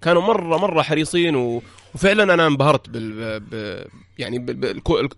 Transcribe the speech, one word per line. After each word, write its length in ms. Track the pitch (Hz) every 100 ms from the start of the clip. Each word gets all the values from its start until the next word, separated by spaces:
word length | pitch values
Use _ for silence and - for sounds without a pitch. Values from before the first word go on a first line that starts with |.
كانوا 200 | 165 175
مرة، 340 | 185 220 170 165
مرة 260 | 196 160
حريصين 540 | 139 151 151 175 170 143
و-، 260 | 120 117 - - -
وفعلا 400 | - 196 208 202
أنا 120 | 175 165
انبهرت 440 | 139 139 143 -
بال-، 500 | - 110 107 113 110
ب-، 20 | 104
ب-، 300 | 110 104 92 - - - -
يعني 200 | - 123
بال-، 180 | 123 123
بالكو-، 520 | 131 101 - 165 139